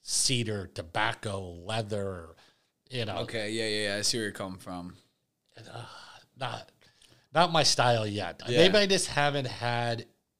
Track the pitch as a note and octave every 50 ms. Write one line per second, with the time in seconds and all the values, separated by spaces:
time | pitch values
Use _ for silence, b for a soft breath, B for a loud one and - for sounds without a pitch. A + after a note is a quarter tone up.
0 | - - - - - - C3+ A#2+ A#2 G#2+ G#2+ G2+ F#2 E2+ - - F2+ E2 - A2
1 | G#2+ A2+ A2+ - - G#2+ G2 G2 F#2+ F2+ E2+ F2 F2 G2 A2 A#2 A2 G2+ G#2+ G2+
2 | G2 G2 F#2+ F2 E2 D#2+ D#2+ b b b b b b b b b _ - B2+ B2
3 | A2+ G#2+ F#2+ E2+ - - - A2+ G#2+ G#2 A2 A2+ A2 A2 G#2 G#2+ G#2+ G2+ G2+ G#2
4 | G#2 - - A#2 G#2+ G2+ G2 - G#2 F#2+ F#2 F2+ - G2+ F2+ F2 F2 F2+ F2 -
5 | _ _ _ _ _ _ _ _ _ _ _ - A2 - - A#2 A2+ B B B
6 | B B B B B _ _ - C3 A#2+ A2+ A2 - - _ _ b b b b
7 | b b b b b b - D#3 F3 E3+ E3 D#3+ C#3 - - - B2 B2 A#2+ A2
8 | G#2+ G#2 G#2 G2+ F#2+ E2+ - - - - B2 D3+ E3+ F#3+ F#3+ G#3+ G3+ F#3+ F#3+ F3
9 | - - - D3 C#3+ D3 C#3 C#3+ B2+ A#2+ - - A#2 A#2+ A#2+ A#2+ A#2+ A#2 A#2 -
10 | - - _ _ _ _ _